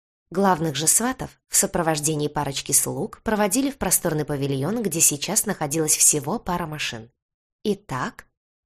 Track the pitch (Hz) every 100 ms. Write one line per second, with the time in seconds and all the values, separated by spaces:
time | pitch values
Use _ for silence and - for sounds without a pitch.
0 | _ _ - - 196 170 160 139 156 -
1 | 240 262 143 - _ - - - 165 156
2 | 147 151 147 151 139 139 - - - 127
3 | 196 - - 202 208 226 277 - 190 -
4 | 175 151 147 143 139 139 143 233 202 160
5 | 160 143 - 196 214 180 147 156 156 -
6 | - 147 135 123 - 180 165 151 - 117
7 | 117 _ _ _ _ _ 214 196 - 131
8 | 170 - - _ _ _